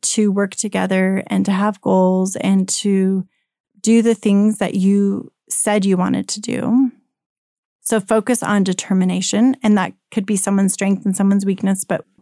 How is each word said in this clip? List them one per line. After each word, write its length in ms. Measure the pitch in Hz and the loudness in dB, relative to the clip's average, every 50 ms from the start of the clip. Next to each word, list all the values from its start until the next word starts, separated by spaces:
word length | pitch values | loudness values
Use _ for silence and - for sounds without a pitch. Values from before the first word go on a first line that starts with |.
| - | -8
to 300 | - - 226 214 208 190 | -4 0 0 2 2 2
work 220 | 202 202 196 - | 0 -2 -2 -4
together 680 | - - 208 - 185 185 185 190 185 190 190 190 190 - | -6 -8 -6 -4 -4 -2 0 0 2 2 2 0 -2 -2
and 180 | - 208 190 190 | -2 -2 0 0
to 80 | 196 196 | 0 0
have 280 | 190 202 214 202 - | 0 0 -2 -2 -2
goals 560 | - 196 190 185 185 185 185 185 185 190 190 | -2 0 2 2 4 2 2 2 0 -2 -4
and 320 | - - 196 196 190 185 190 | -4 -2 0 2 2 0 0
to 580 | - - - 202 196 190 190 190 190 190 185 - _ _ _ _ _ _ _ _ _ _ | -4 -4 -2 0 0 2 2 0 0 -2 -4 -8 _ _ _ _ _ _ _ _ _ _
do 220 | - 214 226 226 220 | 0 2 4 4 4
the 120 | 233 226 | 2 0
things 440 | - - 214 202 202 208 214 214 - | 0 0 2 2 4 4 2 0 -2
that 160 | 202 - - | -4 -4 -2
you 580 | 196 185 196 202 202 202 196 196 - - - _ _ _ - | 0 2 2 2 2 2 0 -2 -4 -6 -12 _ _ _ -8
said 360 | - - - 214 208 214 190 | -6 -4 0 0 0 2 2
you 120 | 196 190 | 2 0
wanted 320 | 180 180 - - 190 190 - | 0 0 0 -2 -2 -4 -6
to 120 | - 214 | -10 -10
do. 520 | 208 - - - - - 226 254 269 240 - _ _ _ _ _ _ _ _ _ _ _ _ _ _ _ _ _ _ | -8 -8 -6 -6 -2 0 2 2 2 2 -2 _ _ _ _ _ _ _ _ _ _ _ _ _ _ _ _ _ _
So 180 | - 226 214 | -2 -2 -2
focus 420 | 196 - 226 220 208 - 247 233 - | 0 0 0 0 0 0 -2 -2 -2
on 220 | - 208 202 190 | 0 0 0 0
determination, 920 | 190 185 - - - 196 185 185 185 180 185 185 - - 208 233 262 254 - - | 0 -2 -4 -4 -2 0 0 0 0 -2 -2 -4 -2 0 2 2 2 2 0 2
and 140 | 214 208 | 2 2
that 160 | 196 185 185 - _ _ _ | 2 0 -2 -6 _ _ _
could 140 | - 220 190 | -6 -6 -2
be 120 | 190 214 | -2 -2
someone's 360 | 190 - 202 196 196 196 190 - | -2 0 0 0 0 0 0 -2
strength 320 | - 196 196 196 185 - | -2 -2 -2 -2 0 -2
and 120 | 202 185 | -2 -2
someone's 280 | - 196 196 202 202 196 | 0 2 2 2 2 0
weakness, 400 | 196 190 190 - 196 196 190 - | -2 -2 -2 -2 -2 -2 -2 -2
but 200 | - 175 - - _ _ _ | -4 -4 -4 -6 _ _ _